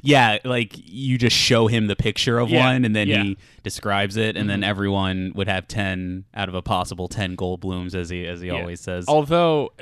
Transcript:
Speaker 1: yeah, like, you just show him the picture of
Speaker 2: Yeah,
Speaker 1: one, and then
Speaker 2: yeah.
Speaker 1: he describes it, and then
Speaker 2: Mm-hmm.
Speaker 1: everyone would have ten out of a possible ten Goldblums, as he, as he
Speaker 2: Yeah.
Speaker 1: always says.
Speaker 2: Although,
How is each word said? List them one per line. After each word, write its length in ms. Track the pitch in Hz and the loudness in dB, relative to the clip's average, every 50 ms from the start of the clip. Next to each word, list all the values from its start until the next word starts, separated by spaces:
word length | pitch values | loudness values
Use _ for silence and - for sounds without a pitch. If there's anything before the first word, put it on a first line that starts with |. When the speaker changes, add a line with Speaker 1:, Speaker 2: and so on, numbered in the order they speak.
Speaker 1:
yeah, 360 | - 139 143 135 123 110 107 107 - | 2 4 6 6 6 6 4 2 -2
like, 260 | 127 123 123 117 98 - | -2 -2 -2 -2 -4 -6
you 420 | - - - 92 127 135 131 127 123 | -18 -18 -16 -12 -6 -2 0 2 4
just 160 | 123 113 - | 4 4 4
show 320 | - - - 127 113 113 | 4 4 4 6 6 6
him 220 | 110 120 117 107 101 | 6 4 2 2 0
the 80 | 98 | 0
picture 420 | - - 113 101 - - 127 117 120 | 0 0 -2 0 0 0 2 2 2
of 100 | 123 113 | 2 4
Speaker 2:
Yeah, 180 | 113 123 127 | 4 4 4
Speaker 1:
one, 180 | 127 127 127 123 | 4 4 4 2
and 100 | 110 107 | 2 2
then 140 | 107 104 98 | 2 2 2
Speaker 2:
yeah. 140 | - 117 110 | 2 2 2
Speaker 1:
he 140 | 101 98 - - _ - - - | 0 -2 -6 -10 _ -20 -14 -12
describes 520 | 107 - - - 107 101 98 101 98 98 | -10 -10 -6 -4 -2 0 0 0 0 0
it, 200 | 110 110 110 101 | -2 -2 -2 -2
and 120 | 90 104 101 | -2 -2 -2
then 120 | 98 98 | -2 -2
Speaker 2:
Mm-hmm. 100 | 98 101 | -2 -2
Speaker 1:
everyone 600 | 104 95 101 98 98 98 95 95 92 92 92 92 - | -2 0 0 0 0 0 0 0 -2 -2 -4 -6 -4
would 140 | 101 98 101 | -4 -2 -2
have 180 | 95 92 92 | -2 -4 -4
ten 580 | - - 113 101 95 92 92 92 90 92 92 98 _ | -6 -6 -4 -4 -2 -4 -4 -6 -6 -8 -10 -12 _
out 160 | - 104 98 92 | -8 -8 -8 -6
of 60 | 90 | -6
a 80 | 92 | -6
possible 460 | - - 107 90 90 - 98 85 90 90 | -4 -2 -2 -2 -2 -4 -6 -8 -8 -8
ten 280 | - 104 98 90 90 | -6 -6 -6 -6 -4
Goldblums, 560 | - 95 90 92 90 92 95 92 90 90 90 90 | -4 -4 -4 -4 -6 -6 -6 -6 -6 -8 -6 -6
as 120 | 92 87 82 | -6 -6 -6
he, 160 | 90 90 87 | -8 -8 -8
as 160 | 85 90 87 | -8 -10 -10
he 80 | 87 90 | -8 -8
Speaker 2:
Yeah. 120 | 87 85 | -8 -6
Speaker 1:
always 200 | 87 87 87 - | -8 -10 -12 -12
says. 260 | - 95 90 90 90 147 | -10 -8 -8 -6 -2 2
Speaker 2:
Although, 640 | 151 156 147 139 165 170 175 165 156 151 131 - _ - | 2 2 2 2 0 2 2 2 2 0 -2 -4 _ -14